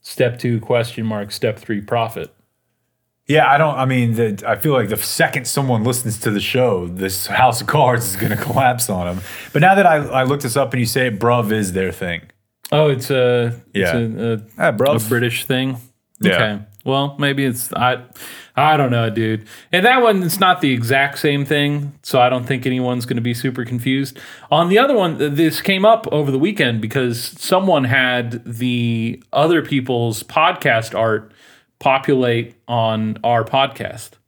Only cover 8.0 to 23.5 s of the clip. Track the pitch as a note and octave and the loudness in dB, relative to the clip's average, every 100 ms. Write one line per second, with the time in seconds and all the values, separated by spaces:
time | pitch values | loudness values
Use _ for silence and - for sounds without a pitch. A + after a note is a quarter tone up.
8 | - - A2 G#2 - C3+ C3 B2 - F#2+ | -2 -4 -4 -4 -2 2 2 0 -4 -4
9 | F2 F#2 - - - C#3+ F3+ G3 F3 D#3 | -4 -6 -10 -16 -4 4 6 6 6 4
10 | B2 C3 C3 C#3+ B2 C#3 B2+ B2+ A2+ C3 | 0 0 0 -2 -2 -2 0 0 0 0
11 | B2+ G2 A#2 A#2+ G#2 A2 F#2+ F#2 F#2 E2+ | -2 0 2 2 2 0 0 -2 -4 -4
12 | F2+ E2+ - _ _ _ - D3 D3+ B2+ | -8 -8 -12 _ _ _ -2 2 2 0
13 | - C3+ B2 B2 A#2 A#2+ _ G2+ F2+ A#2 | -2 2 2 2 0 -6 _ -2 0 0
14 | A2+ A2 A2+ A2 A2 - D#3+ A2 C3+ B2 | -2 -4 -4 -4 -8 -2 0 2 2 2
15 | G#2+ A#2+ A#2+ A2+ - C3 C3 B2 - _ | 0 0 0 -4 -4 -2 -2 -8 -16 _
16 | _ _ - F2+ A2 G2+ G#2 _ - C3+ | _ _ 0 2 0 -4 -12 _ -2 -2
17 | C#3+ C#3+ C#3+ C3+ C3+ A#2+ - - B2 B2 | -2 -2 -2 0 -2 -2 -6 0 0 0
18 | B2 - - - - - D3 D#3 C3 A#2+ | -8 -20 -18 -18 -8 0 2 4 2 2
19 | A2+ G#2+ A2 A2 - - _ F3 G#3+ B3+ | 0 0 -2 -4 -8 -20 _ 2 4 4
20 | A#3 G3 F3 - F#3 F3 C#3+ B2 A#2 C3+ | 4 2 -2 2 2 4 2 0 2 0
21 | C#3 - D3+ C#3+ C#3 D3 C#3+ D3 C#3+ - | 0 -2 0 0 0 0 0 -2 -6 -12
22 | - C3+ B2 B2+ B2 C3 B2+ B2+ B2 B2 | -2 2 4 2 -2 -4 -2 -2 -2 -4
23 | A#2+ A#2+ A#2 A#2 C3+ | -4 -4 -4 -4 -4